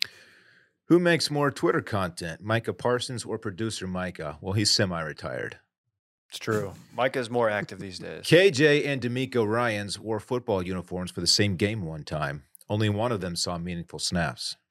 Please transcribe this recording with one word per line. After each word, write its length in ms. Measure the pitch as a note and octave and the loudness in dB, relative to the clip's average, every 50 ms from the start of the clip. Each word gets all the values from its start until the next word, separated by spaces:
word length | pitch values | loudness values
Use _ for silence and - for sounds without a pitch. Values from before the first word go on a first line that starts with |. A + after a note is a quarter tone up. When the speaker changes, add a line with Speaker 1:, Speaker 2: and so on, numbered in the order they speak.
| - - - - - - - - _ _ _ _ _ _ _ _ _ | -6 -6 -8 -20 -20 -20 -20 -20 _ _ _ _ _ _ _ _ _
Speaker 1:
Who 140 | - E3 F3+ | 6 6 6
makes 300 | F3 E3+ E3 C#3+ - - | 6 6 4 4 2 0
more 220 | D3 C#3+ C#3+ C#3 | 0 2 2 2
Twitter 300 | - - E3+ E3+ - C#3+ | 0 2 2 2 2 2
content, 600 | - - A2 G2 F#2 E2+ E2+ - F2+ E2 D#2+ - | 0 -2 -2 -2 -2 -2 -4 -6 -8 -8 -8 -6
Micah 320 | G2 G#2 A2+ A#2 - A2 F#2+ | -2 0 0 0 0 -2 -4
Parsons 520 | - - A#2+ B2 A#2+ - - B2+ G#2+ - | -2 0 0 0 0 -2 -4 -8 -8 -6
or 120 | - A2 | -6 -6
producer 500 | G#2+ - G#2+ F2+ E2+ A2+ A2 G#2 - F#2+ | -6 -6 -6 -6 -4 -4 -4 -4 -6 -6
Micah? 500 | F#2 F#2 F#2 F2+ F2+ - - D#2 D2 D2+ - | -6 -4 -4 -4 -6 -6 -8 -8 -8 -8 -8
Well, 140 | F#2 F#2+ G2 | -4 -2 0
he's 180 | A2 G#2 - | 2 4 4
semi-retired. 840 | - - G#2 F#2 F2 E2 D#2+ D2+ C#2+ - - C#2 B1 A#1+ - - - - _ _ _ _ _ _ _ _ _ _ _ _ _ _ | 4 4 2 2 0 -2 -4 -6 -8 -8 -8 -6 -6 -6 -6 -8 -10 -14 _ _ _ _ _ _ _ _ _ _ _ _ _ _
Speaker 2:
It's 100 | - - | -14 -8
true. 340 | - A#2 G#2+ G#2 G2+ F#2 E2 - - - - | -4 -2 -2 -2 -2 -4 -8 -14 -20 -8 -2
Micah's 340 | A#2 B2+ C3+ C#3 C3+ A#2+ A2 | 0 0 2 2 0 -2 0
more 200 | B2 A#2+ A#2 G#2+ | 0 2 2 2
active 300 | G#2 G2+ F#2 - G2+ F#2 | 2 0 -2 -4 -8 -10
these 200 | G2+ F#2+ F2+ F2 | -10 -10 -10 -10
days. 240 | F2 E2+ D#2+ D#2+ - | -10 -10 -10 -6 2
Speaker 1:
K 260 | - D#3 F3 F#3+ G3+ | 6 8 8 8 8
J 340 | C3+ A#2+ D#3 D3 C#3+ D3 - | 6 6 6 6 6 4 2
and 160 | C#3+ C#3 B2 | 0 -2 -2
D'Amico 420 | A#2+ A#2+ A#2+ C3 C3 - - A#2+ G#2+ | -2 -2 -2 -2 -2 0 2 2 2
Ryans 560 | G#2 A2 A#2+ B2 A#2 G#2+ G#2 G2+ F#2+ E2+ G#2+ | 2 2 2 0 0 0 -2 -4 -6 -8 -8
wore 200 | - A2 A2 G#2 | -6 -4 -4 -4
football 420 | - - B2+ B2 - A2+ G2+ F#2 F2 | -4 -2 -4 -2 0 0 0 0 0
uniforms 460 | F2+ F#2 F2+ F2 - F2+ F2+ F2+ F2 | -2 -4 -6 -6 -6 -6 -6 -6 -6
for 100 | - F#2 | -6 -2
the 60 | F2 | 2
same 280 | - - - G#2 G2+ F#2 | 2 4 4 4 2 2
game 280 | - G#2 G#2 A2+ G#2+ E2+ | 2 0 0 0 -2 -6
one 200 | D#2+ D#2+ D#2 D2 | -6 -8 -8 -8
time. 400 | - D#2 D2+ D2+ C#2 C#2+ D2 - _ _ - - - | -6 -4 -2 -2 -4 -4 -8 -12 _ _ -12 -6 -2
Only 200 | G#2 G#2+ G#2+ G#2 | 0 2 2 2
one 220 | G2+ G#2 A#2 B2 A2+ | 2 2 0 0 0
of 80 | F#2 | -2
them 140 | F#2 F2+ E2+ | -2 -4 -4
saw 220 | - - F#2 F2 | -4 -4 -4 -4
meaningful 420 | E2+ E2+ F2+ F2 E2+ E2 - D#2 D2+ | -4 -4 -6 -6 -6 -8 -10 -8 -6
snaps. 560 | - - F2+ F2 D#2+ C2+ - - - - - - _ _ | -4 -2 0 0 0 0 -2 -6 -8 -10 -10 -12 _ _